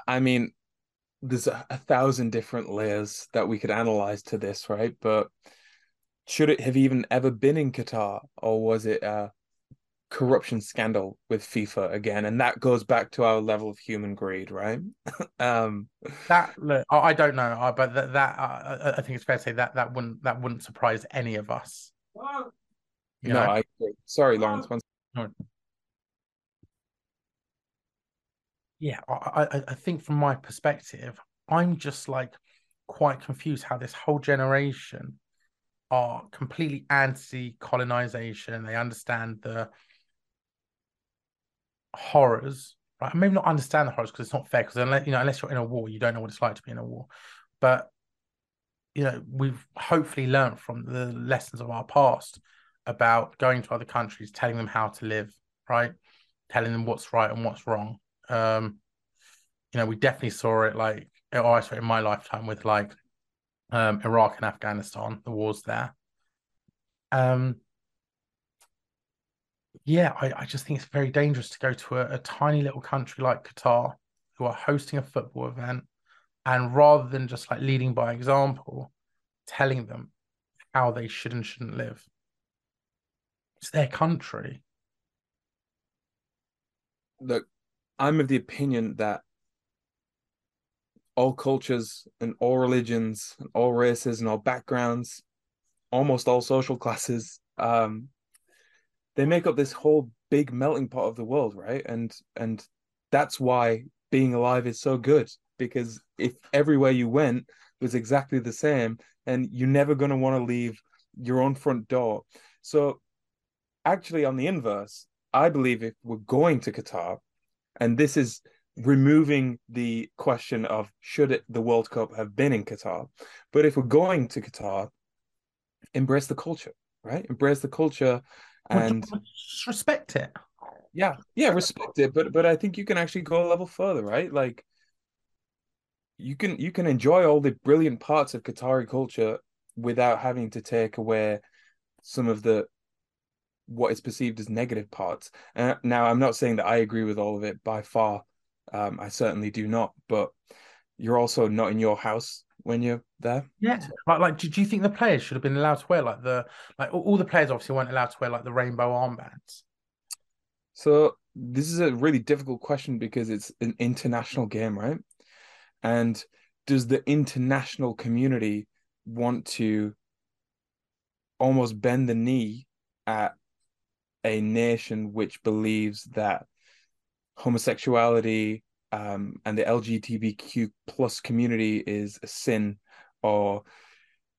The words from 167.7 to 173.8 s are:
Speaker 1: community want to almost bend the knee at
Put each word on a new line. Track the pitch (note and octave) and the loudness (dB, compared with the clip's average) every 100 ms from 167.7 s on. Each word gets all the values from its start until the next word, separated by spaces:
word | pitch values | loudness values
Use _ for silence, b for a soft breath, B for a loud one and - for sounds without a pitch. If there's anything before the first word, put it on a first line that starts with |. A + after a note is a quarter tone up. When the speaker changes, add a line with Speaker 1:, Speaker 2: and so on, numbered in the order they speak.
| - B2+ | -4 -4
Speaker 1:
community | G#2+ A#2 A#2 C3+ B2 G#2+ G#2 G#2 _ _ _ G#2+ | -4 -2 0 2 2 0 -4 -8 _ _ _ -14
want | A#2 A#2+ A#2+ - | -4 -2 -2 -6
to | - A2 G#2+ G#2+ - _ _ _ _ _ _ _ _ _ _ _ _ _ _ | -2 0 0 -2 -6 _ _ _ _ _ _ _ _ _ _ _ _ _ _
almost | C3 C3+ A#2+ G#2+ | 2 4 2 0
bend | B2 B2+ B2 | 0 2 2
the | A2+ | 0
knee | A#2 C3 A2 A#2 - _ _ _ - | 2 0 -2 -6 -18 _ _ _ -4
at | A2 G#2 - _ _ _ _ | -2 -2 -4 _ _ _ _